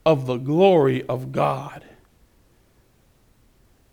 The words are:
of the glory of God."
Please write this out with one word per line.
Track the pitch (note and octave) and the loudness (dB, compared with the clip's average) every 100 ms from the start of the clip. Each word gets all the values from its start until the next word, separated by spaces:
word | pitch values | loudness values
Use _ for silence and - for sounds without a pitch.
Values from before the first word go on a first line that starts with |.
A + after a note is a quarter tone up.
of | D#3+ D3+ B2+ | 0 0 -2
the | B2 | -6
glory | C3+ D#3 G3 F3 C3+ B2+ | -2 2 4 4 4 0
of | - B2+ C3 | -4 -8 -6
God." | C3+ D3 C3 C#3+ - - _ _ _ _ _ _ _ _ _ _ _ _ _ _ _ _ _ _ _ _ | -2 -2 -4 -10 -18 -20 _ _ _ _ _ _ _ _ _ _ _ _ _ _ _ _ _ _ _ _